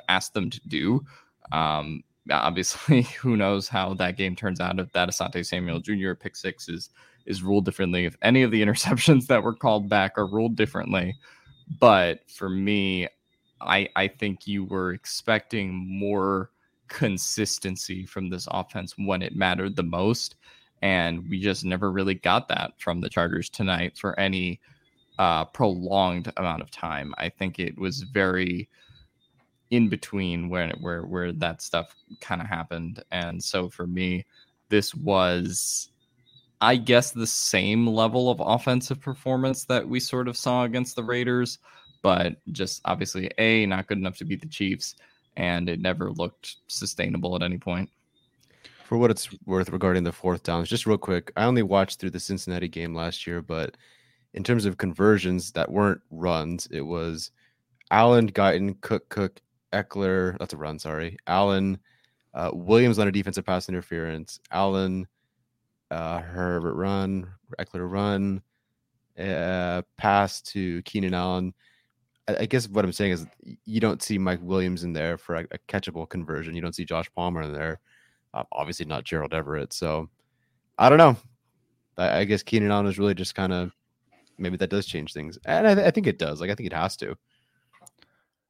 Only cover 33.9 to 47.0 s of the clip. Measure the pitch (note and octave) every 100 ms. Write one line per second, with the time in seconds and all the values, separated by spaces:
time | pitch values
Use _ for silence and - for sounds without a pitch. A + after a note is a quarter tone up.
33.9 | F2+ F#2 F2+ - _ _ _ - G#2 -
34.9 | - C#3 F#2+ F2+ F2+ F2+ F#2 - - -
35.9 | _ _ _ _ _ _ - A2+ B2+ A#2
36.9 | A#2+ - A#2 A2+ - - F#2+ G2+ A2 A#2
37.9 | A2 A2+ B2+ B2 A2 - A#2+ C3 B2+ -
38.9 | C3+ C#3 C3 C3 C3 C3 C3 - B2 -
39.9 | B2 - B2+ B2 A#2 C3 B2 A#2+ B2 B2
40.9 | - A2+ B2 B2 B2 A#2+ - _ - _
41.9 | _ G2 F2+ F2+ - - D#3 F#2 - -
42.9 | F#2 G2 F#2 F#2 - A2 A2 G2+ F#2+ -
43.9 | G2 F#2+ - F2+ F#2 D#2+ - G2 F#2+ -
44.9 | - _ _ _ - F2 F2 F2 E2+ F#2
45.9 | E2+ F#2+ E2 F2 - - - - - F#2+
46.9 | -